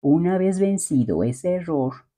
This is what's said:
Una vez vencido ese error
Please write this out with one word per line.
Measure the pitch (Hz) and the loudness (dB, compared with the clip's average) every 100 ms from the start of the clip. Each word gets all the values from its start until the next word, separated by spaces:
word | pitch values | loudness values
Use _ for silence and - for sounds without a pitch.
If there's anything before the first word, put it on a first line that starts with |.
Una | 143 151 170 185 | 4 2 2 0
vez | 190 190 | 0 0
vencido | 196 196 - 139 113 78 | 0 0 0 0 0 0
ese | 107 127 180 180 | -2 -2 -4 -4
error | 170 151 131 127 _ | -2 -2 -2 -6 _